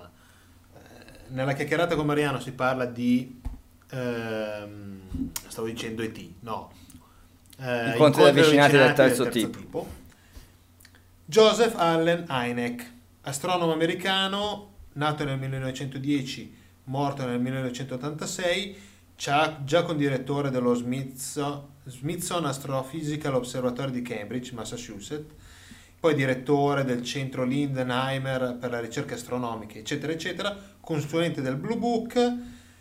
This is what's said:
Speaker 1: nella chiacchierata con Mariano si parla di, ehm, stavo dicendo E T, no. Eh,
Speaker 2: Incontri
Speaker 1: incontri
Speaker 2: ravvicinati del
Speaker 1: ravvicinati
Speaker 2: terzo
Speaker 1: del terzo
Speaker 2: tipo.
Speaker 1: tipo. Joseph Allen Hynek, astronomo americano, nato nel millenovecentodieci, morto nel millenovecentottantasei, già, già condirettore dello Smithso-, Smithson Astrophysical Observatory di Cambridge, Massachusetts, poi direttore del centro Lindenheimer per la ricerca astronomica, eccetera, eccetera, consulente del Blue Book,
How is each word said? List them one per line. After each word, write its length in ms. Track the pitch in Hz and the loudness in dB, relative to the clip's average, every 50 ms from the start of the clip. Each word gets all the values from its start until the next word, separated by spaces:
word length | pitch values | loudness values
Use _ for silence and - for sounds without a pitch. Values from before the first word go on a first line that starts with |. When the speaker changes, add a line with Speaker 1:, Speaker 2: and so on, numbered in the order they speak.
| 87 87 - - - - - - - - - - - - - - - - - - - - - - - - | -18 -20 -20 -20 -20 -20 -20 -20 -20 -20 -20 -20 -20 -20 -20 -20 -20 -20 -20 -20 -20 -20 -20 -20 -14 -8
Speaker 1:
nella 240 | 131 127 131 139 135 | -4 -2 0 0 0
chiacchierata 420 | 143 147 143 156 151 175 170 170 | 0 0 0 2 2 2 2 2
con 100 | 147 156 | 2 2
Mariano 340 | 151 143 147 147 143 135 117 | 2 2 2 2 0 0 -2
si 120 | - 139 | -6 -6
parla 340 | 135 - 131 131 131 127 123 | -4 0 0 2 2 2 -2
di, 540 | 120 120 120 123 123 123 127 127 - - - - - - - - - - - _ - | -4 -4 0 2 4 4 4 2 -2 -12 -10 -10 -10 -10 -12 -18 -20 -20 -20 _ -10
ehm, 1080 | 139 131 123 123 120 117 113 110 110 110 107 107 104 104 104 104 104 104 101 101 98 95 95 95 90 87 87 85 - - - - | -8 -6 -4 -4 -4 -4 -4 -4 -4 -4 -4 -4 -6 -8 -10 -12 -12 -14 -14 -14 -14 -14 -12 -8 -6 -6 -6 -6 -8 -10 -12 -12
stavo 200 | - - 113 117 | -8 -6 -6 -6
dicendo 340 | 113 113 113 113 113 110 | -4 -6 -6 -6 -4 -4
E 100 | 113 104 | -4 -4
T, 180 | - 101 92 85 87 - | -6 -8 -14 -14 -16 -14
no. 300 | - 117 107 92 80 - - - - - - - - - - - - - - - - - - - | -10 -8 -8 -8 -8 -12 -18 -20 -20 -20 -20 -20 -20 -20 -20 -20 -20 -20 -20 -20 -20 -20 -16 -10
Eh, 40 | 131 127 123 120 117 - | -4 -2 -2 0 0 0
Speaker 2:
Incontri 0 | |
Speaker 1:
incontri 320 | 127 120 151 147 139 151 151 | 4 6 6 8 8 10 8
Speaker 2:
ravvicinati 480 | 147 139 160 165 156 151 143 143 139 | 8 10 8 8 8 8 8 8 8
del 80 | 147 139 | 8 8
Speaker 1:
ravvicinati 140 | 131 123 - | 8 8 8
Speaker 2:
terzo 280 | 139 131 127 123 127 127 | 8 6 6 6 4 0
Speaker 1:
del 80 | 117 - | 0 2
terzo 140 | 117 107 - | 0 0 0
Speaker 2:
tipo. 100 | - - | -2 -8
Speaker 1:
tipo. 280 | - - - 160 - - - - - - - - - - - - - - - - _ _ - - - - - - - - - - - | -12 -10 -8 -8 -8 -8 -12 -16 -18 -20 -20 -20 -20 -20 -20 -20 -20 -20 -20 -20 _ _ -20 -20 -20 -20 -20 -20 -20 -20 -20 -20 -10
Joseph 480 | - 147 220 220 214 208 202 233 226 226 - | 2 6 8 8 8 8 6 4 2 4 4
Allen 480 | 170 165 165 165 165 170 170 170 170 - | 4 4 4 4 4 4 2 2 0 -2
Hynek, 640 | 139 127 120 120 120 120 120 120 120 - - - - - - - - _ | -2 0 0 0 -2 -2 -2 -2 -4 -6 -10 -14 -18 -20 -20 -20 -20 _
astronomo 520 | - 147 135 - - 180 185 180 170 165 160 | -10 -8 -6 -4 -2 0 0 2 2 2 2
americano, 960 | 156 165 170 185 180 180 196 190 190 190 190 196 202 208 208 202 202 - - - - - - - | 2 2 0 0 0 0 0 0 2 0 0 0 -2 -2 -2 -4 -6 -10 -16 -20 -20 -20 -12 -6
nato 320 | 143 151 151 147 151 151 | -2 0 0 0 0 -2
nel 120 | 135 135 135 | -4 -4 -4
millenovecentodieci, 1160 | 135 135 135 135 131 131 131 - 147 131 - 139 131 147 147 139 123 - - 120 104 98 - - - - - - - | -4 -6 -6 -4 -4 -6 -6 -6 -8 -8 -6 -4 -2 0 0 0 -2 -4 -8 -10 -12 -14 -18 -20 -20 -20 -20 -18 -12
morto 400 | 131 131 139 143 139 135 139 131 | -6 -4 -2 -2 -2 -2 -4 -4
nel 140 | 123 120 120 | -2 -2 -2
millenovecentottantasei, 1300 | 123 131 135 135 131 123 123 - 135 131 135 123 143 147 151 156 190 - - - 185 175 180 190 202 202 - - - - - - - - - - | -2 -2 -2 -2 -4 -4 -6 -6 -8 -8 -8 -6 -6 -6 -8 -6 -8 -8 -6 -2 0 0 0 0 -2 -6 -10 -14 -20 -20 -20 -20 -20 -20 -16 -8
già, 420 | - 147 143 147 156 156 156 139 139 | -2 2 2 4 4 2 0 -4 -4
già 180 | 131 156 175 170 | 2 2 2 2
condirettore 680 | 170 165 147 143 139 135 123 - 143 143 143 139 135 | 2 0 0 0 0 0 0 -2 -2 -2 -2 0 0
dello 240 | 127 127 123 123 120 | 0 2 2 2 2
Smithso-, 960 | 120 120 123 127 135 139 135 - - - - - 147 139 143 143 143 - - - - - | 2 0 -2 -4 -4 -6 -8 -10 -10 -10 -8 -4 -4 -4 -4 -4 -6 -10 -16 -20 -20 -16
Smithson 600 | 135 127 - 131 156 170 180 - - 190 175 160 | -16 -12 -8 -6 -6 -4 -4 -4 -2 -2 -2 -2
Astrophysical 880 | 139 - - - 139 135 131 127 - - 165 156 147 151 147 - 143 131 | -2 -4 -4 -4 -4 -2 -2 -2 -4 -6 -6 -4 -4 -4 -2 -2 0 0
Observatory 560 | 123 120 - - 131 123 123 120 127 139 127 | 0 -2 -2 -4 -2 -2 -2 -2 -2 -4 -4
di 100 | 123 123 | -4 -4
Cambridge, 520 | 120 - 113 107 104 101 117 127 123 - 123 | -6 -6 -8 -8 -8 -6 -6 -6 -6 -8 -10
Massachusetts, 800 | 113 107 - - 117 - - 104 98 - - 151 151 156 - - - - - - - - - - - - - - - | -10 -10 -8 -10 -10 -10 -12 -14 -12 -12 -10 -10 -10 -10 -12 -18 -20 -20 -20 -20 -20 -20 -20 -20 -20 -20 -20 -6 0
poi 140 | - 160 151 | 2 2 4
direttore 720 | 139 135 131 127 127 - - 147 143 139 143 143 139 135 | 4 2 2 0 0 2 2 4 4 4 4 2 2 2
del 180 | 127 123 120 120 | 0 0 -2 -2
centro 400 | - - 143 135 127 - 131 127 | -4 -4 -4 -6 -4 -4 -2 -2
Lindenheimer 1120 | 123 139 143 143 139 135 131 127 123 120 127 131 135 135 135 135 135 131 127 127 123 123 123 | 0 0 0 0 0 0 -2 -2 0 0 0 0 0 -2 -2 -2 -2 -2 0 -2 -2 -4 -4
per 100 | 127 120 | -4 -4
la 100 | 120 117 | -4 -4
ricerca 360 | 117 113 - 147 131 - 120 | -4 -4 -6 -6 -6 -6 -8
astronomica, 600 | 117 - - 123 123 123 117 113 110 107 - - 107 | -10 -8 -6 -4 -4 -4 -4 -6 -8 -10 -12 -14 -12
eccetera, 320 | 110 - 151 143 143 151 165 | -8 -6 -6 -4 -4 -4 -4
eccetera, 420 | 160 - 185 170 175 196 202 202 - - - - - | -4 -4 -6 -6 -4 -4 -6 -6 -8 -14 -20 -20 -14
consulente 600 | - - 165 147 151 - 165 165 170 170 151 143 | -8 -4 -4 -2 -2 -2 0 0 0 0 -2 -2
del 140 | 131 131 135 | -4 -4 -4
Blue 200 | 143 170 214 233 | -4 -2 -4 -2
Book, 580 | 196 233 240 240 220 - - - 247 240 240 240 240 - - - - - - - - | -2 0 0 0 0 -2 0 0 2 2 2 0 -2 -8 -12 -16 -20 -20 -20 -20 -20